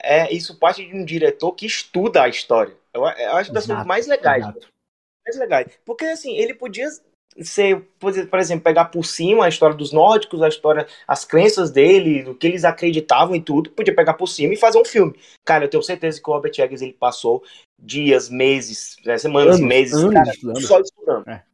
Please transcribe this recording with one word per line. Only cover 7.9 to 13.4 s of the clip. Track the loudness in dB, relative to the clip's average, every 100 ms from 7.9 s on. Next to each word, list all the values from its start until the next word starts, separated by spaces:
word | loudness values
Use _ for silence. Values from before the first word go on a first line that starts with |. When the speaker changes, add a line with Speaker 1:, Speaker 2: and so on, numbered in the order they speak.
| _
Speaker 1:
por | -6
exe-, | -6 -4
por | -2
exemplo, | -2 0
pegar | 2 2 2
por | -2 -8
cima | -4 0 2 2
a |
história | 2 2
dos | 2 -2
nórdicos, | 4 4 4 0 -2
a | -2
história, | 0 0 0 -2 -12 -6
as | -6
crenças | 0 2 2 2 0
dele, | 4 6 6 4 -2 -4
o |
que | -4 -4
eles | 0
acreditavam | -2 0 -2 -2 0 2 2
e | 0